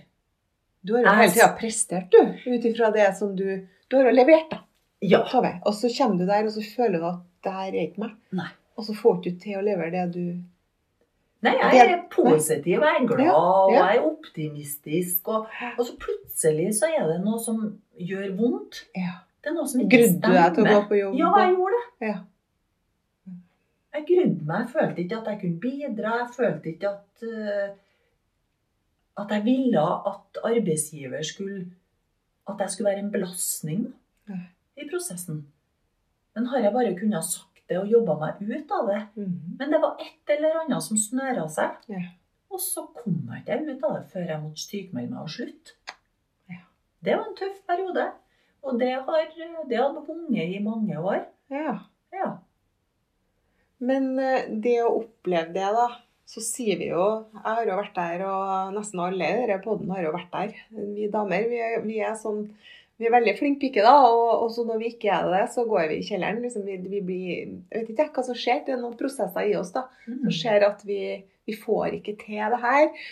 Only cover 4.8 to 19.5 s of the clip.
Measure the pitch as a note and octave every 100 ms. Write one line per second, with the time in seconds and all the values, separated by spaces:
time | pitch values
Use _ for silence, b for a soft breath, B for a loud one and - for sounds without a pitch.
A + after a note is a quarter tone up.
4.8 | _ _ F3+ - - B3+ E3+ - G#3 G#3
5.8 | B3 A#3+ B3 F3+ F#3 G#3 G#3+ G#3+ G#3+ -
6.8 | A#3 E3+ E3+ F3+ - _ F#3+ F#3+ F#3+ F#3+
7.8 | F3+ G3 A3 - _ F#3 E3+ - _ -
8.8 | G#3+ G#3+ A#3 F3 F3 F3 G#3 G3 G#3 F#3+
9.8 | E3 F3+ F3 F3 F3 F3 F3+ _ _ _
10.8 | _ _ _ _ _ _ A3+ C5 - B3+
11.8 | D4+ F4 - - F3+ D#3 D3+ D3+ E3+ G#3
12.8 | D4+ D#4+ A#3+ A#3+ D#4 - A#3+ F#3+ F#3+ B3+
13.8 | G3 A#3+ D#4 D#4 - E3 D3+ D3 C#3+ -
14.8 | D3+ E3 F3+ - G#3+ A3 A3 - A#3+ A#3+
15.8 | B3 - - G#4 - - D#3+ D3+ G3 G#3+
16.8 | D#4+ D4+ D#3+ F3 G#3 A3+ A3+ A3 G#3 -
17.8 | _ - F3+ F#3+ G3 F3+ A#3+ G4+ G#4 -
18.8 | - F#3 F3+ - _ _ D4